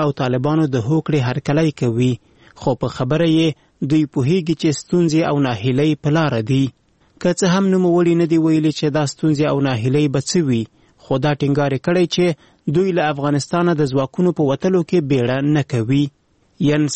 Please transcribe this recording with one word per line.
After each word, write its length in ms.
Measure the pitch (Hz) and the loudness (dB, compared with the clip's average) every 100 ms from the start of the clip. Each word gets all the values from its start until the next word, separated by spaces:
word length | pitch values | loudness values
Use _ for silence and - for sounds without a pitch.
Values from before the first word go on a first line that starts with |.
| 151 | 0
او 60 | 139 | -2
طالبانو 460 | 127 127 143 156 151 | -2 0 0 0 0
د 100 | 127 110 | -2 0
هوکړې 320 | 160 - 151 123 | -2 0 -2 -2
هرکلی 440 | 135 - 147 160 - | -4 -2 0 0 -2
کوي، 300 | 123 113 127 120 _ _ - - | -2 0 0 -2 _ _ -20 -6
خو 140 | 147 - | -4 -2
په 120 | 123 - | -4 -4
خبره 300 | 127 156 170 160 | -2 0 2 2
یې 120 | 160 - _ - 139 | 0 -2 _ -8 -2
دوی 140 | 156 147 | 0 0
پوهیږي 420 | 147 127 185 160 156 | -2 0 0 -2 -2
چې 80 | 165 139 | -2 -2
ستونزې 420 | - 175 170 156 156 | -2 0 2 2 0
او 60 | 143 135 | 0 0
ناهیلۍ 440 | 113 127 127 156 147 | -2 -2 0 0 0
په 60 | 143 156 | 0 0
لاره 240 | 151 117 110 | 0 -2 0
دي. 120 | 135 135 - _ _ _ - | 0 -2 -6 _ _ _ -4
که 80 | 180 175 | -2 0
څه 60 | 185 185 | 0 2
هم 100 | 190 | 2
نوموړي 420 | 185 180 175 170 170 | 2 2 2 2 2
نه 40 | 165 | 2
دي 80 | 165 160 | 2 2
ویلي 280 | 160 156 - | 2 0 0
چې 80 | 151 151 | -2 -2
دا 60 | 139 | -4
ستونزې 320 | - 156 143 151 | -2 0 0 0
او 60 | 139 139 | 0 0
ناهیلۍ 380 | 120 127 143 147 | -2 0 0 0
به 80 | 135 - | -2 -2
څه 100 | 180 143 | 0 0
وي، 160 | 117 113 _ _ _ | -2 -4 _ _ _
خو 100 | - 135 | -4 -2
دا 140 | 147 143 | -2 -2
ټینګار 300 | 143 143 143 135 | 0 0 0 -2
یې 60 | - | -2
کړی 180 | 180 170 - | 0 0 0
چې 100 | 175 151 _ _ - 151 | 0 -2 _ _ -2 0
دوی 220 | 190 175 | 0 0
له 60 | 151 | -2
افغانستانه 680 | 143 147 143 - 170 175 156 | -2 -2 -2 -2 0 0 0
د 140 | 143 | 0
ځواکونو 440 | 135 135 - 180 165 | 0 -2 0 0 2
په 60 | 139 | 0
وتلو 280 | 139 185 185 165 | 0 0 0 0
کې 100 | 180 139 | -2 0
بیړه 280 | 135 120 131 143 151 | 0 0 0 0 0
نه 80 | 135 120 | 0 -2
کوي. 300 | 113 139 143 _ _ _ _ - | 0 0 0 _ _ _ _ -4
ینس 360 | 139 151 147 | 0 2 0